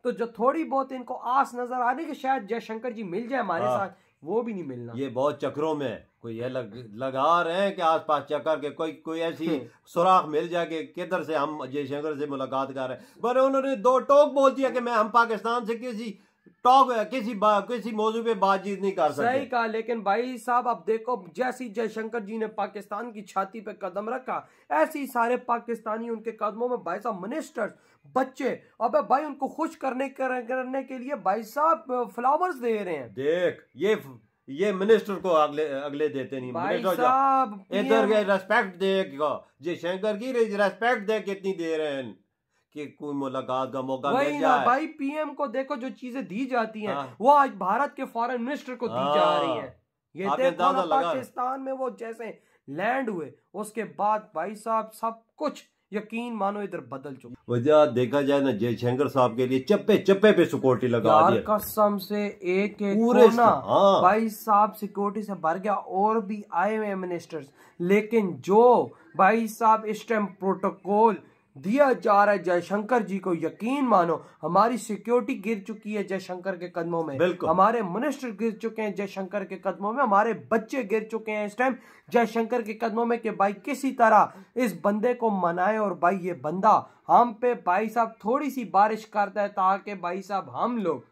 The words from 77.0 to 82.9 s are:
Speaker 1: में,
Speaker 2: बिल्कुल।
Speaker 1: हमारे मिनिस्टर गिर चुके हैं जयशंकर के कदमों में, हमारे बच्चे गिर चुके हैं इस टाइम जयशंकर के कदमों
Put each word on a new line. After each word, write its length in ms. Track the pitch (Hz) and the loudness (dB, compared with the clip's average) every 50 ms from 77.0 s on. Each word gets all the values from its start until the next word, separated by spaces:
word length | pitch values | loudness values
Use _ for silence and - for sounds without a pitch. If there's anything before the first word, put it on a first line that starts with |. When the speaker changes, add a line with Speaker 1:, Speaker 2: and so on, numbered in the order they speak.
| 165 | -2
Speaker 1:
में, 140 | 151 139 131 | -4 0 2
Speaker 2:
बिल्कुल। 320 | 165 180 170 - 151 147 | 2 2 2 -2 0 0
Speaker 1:
हमारे 320 | 165 185 190 220 226 240 | 4 6 6 4 4 0
मिनिस्टर 460 | 208 175 175 214 254 277 269 - 262 240 | -2 -2 -4 -2 -2 -4 -4 -6 -8 -10
गिर 240 | 208 185 226 226 | -6 -4 -4 -4
चुके 300 | 208 220 - 226 220 220 | -4 -4 -8 -8 -6 -4
हैं 120 | 214 208 185 | -6 -4 -4
जयशंकर 500 | 170 202 196 - 196 190 180 - 208 190 | -6 -8 -8 -8 -10 -10 -6 -6 -8 -8
के 120 | 190 190 | -8 -12
कदमों 360 | 180 - 196 180 165 196 208 | -6 -6 -6 -6 -4 -6 -4
में, 100 | 226 277 | -2 0
हमारे 460 | 277 226 196 196 214 226 214 - - - | 0 2 4 2 2 2 -2 -6 -4 -2
बच्चे 320 | 220 226 220 - 277 269 233 | -2 -2 -2 -2 -6 -6 -2
गिर 240 | 185 214 220 208 214 | -2 -2 -2 -2 -4
चुके 220 | 220 220 220 214 | -10 -8 -6 -6
हैं 140 | 214 208 208 | -6 -4 -6
इस 120 | 202 208 - | -6 -2 0
टाइम 160 | 254 269 254 - - - - _ _ - | 0 0 0 -4 -12 -20 -20 _ _ 0
जयशंकर 520 | - 240 233 226 - 233 226 214 247 247 | 2 2 2 2 0 -4 -2 -2 -2 -4
के 120 | 233 214 220 | -4 -4 -6
कदमों 300 | 220 233 226 | -4 -4 -4